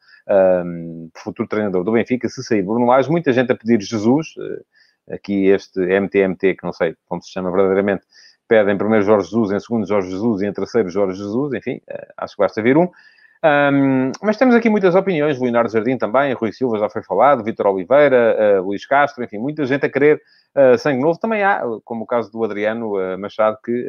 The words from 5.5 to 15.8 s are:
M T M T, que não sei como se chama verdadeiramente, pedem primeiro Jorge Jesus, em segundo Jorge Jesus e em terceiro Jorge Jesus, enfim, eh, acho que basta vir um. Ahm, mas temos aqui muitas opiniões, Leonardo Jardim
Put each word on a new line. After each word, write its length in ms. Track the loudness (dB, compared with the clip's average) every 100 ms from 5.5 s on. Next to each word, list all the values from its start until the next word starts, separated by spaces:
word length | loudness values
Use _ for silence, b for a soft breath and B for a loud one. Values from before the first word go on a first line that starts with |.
| 2 0 -4
M 300 | 0 0 2
T 120 | 0
M 140 | 0
T, 200 | 0 -2
que 100 | -2
não 80 | -6
sei 240 | -4 -4 -4 _
como 160 | -12
se 80 | -10
chama 200 | -8 -2
verdadeiramente, 560 | 0 2 2 0 -2 -6 b b b 2
pedem 300 | 2 4 0
primeiro 260 | 2 2
Jorge 220 | 4 2 2
Jesus, 260 | -2 -2
em 80 | -2
segundo 260 | -4 -4 -2
Jorge 240 | -2 -2
Jesus 300 | -4 -2 -2
e 60 | -4
em 60 |
terceiro 340 | -6 -4 -2 -2
Jorge 300 | -2 -2 -4
Jesus, 340 | -6 -4 -4
enfim, 300 | -6 -8 -10 -12
eh, 220 | -16 -16 -12
acho 180 | -12
que 80 | -4
basta 200 | -2 0
vir 160 | 2 2
um. 100 | 2 b b b b b
Ahm, 720 | 2 2 2 2 2 2 -2 -2
mas 140 | -4 0
temos 180 | 2
aqui 140 | 4 2
muitas 260 | 2 2
opiniões, 460 | 2 0 0 -2 -2
Leonardo 300 | 0 0 0
Jardim 260 | 0